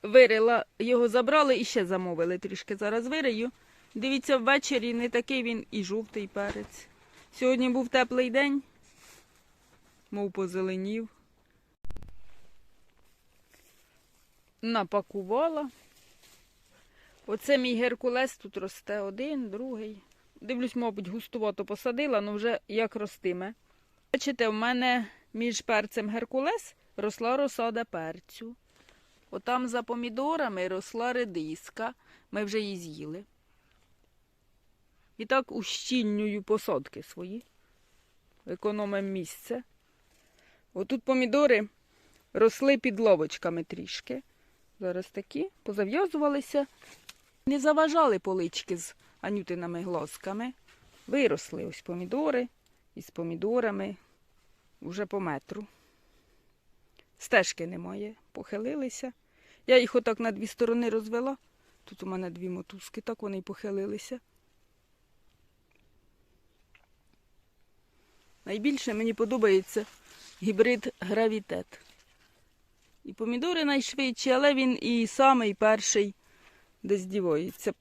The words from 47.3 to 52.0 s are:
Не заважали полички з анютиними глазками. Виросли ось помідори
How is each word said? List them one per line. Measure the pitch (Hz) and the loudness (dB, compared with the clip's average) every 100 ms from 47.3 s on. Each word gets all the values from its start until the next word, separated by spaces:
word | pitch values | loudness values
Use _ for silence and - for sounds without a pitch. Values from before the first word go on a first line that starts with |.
| _ - | _ -2
Не | 285 | 2
заважали | 285 302 311 320 294 190 | 4 6 4 6 6 4
полички | - 190 170 - - 175 | 0 -2 -2 -4 -6 -8
з | - - - _ | -8 -16 -20 _
анютиними | - 208 175 175 175 170 | -4 -4 -4 -6 -6 -6
глазками. | 180 170 151 - - 202 240 - _ - - _ - | -4 -4 -6 -10 -8 -6 -8 -10 _ -20 -20 _ -2
Виросли | 285 254 - - - | 2 4 2 -4 -8
ось | - - | -8 -10
помідори | - 175 | -10 -8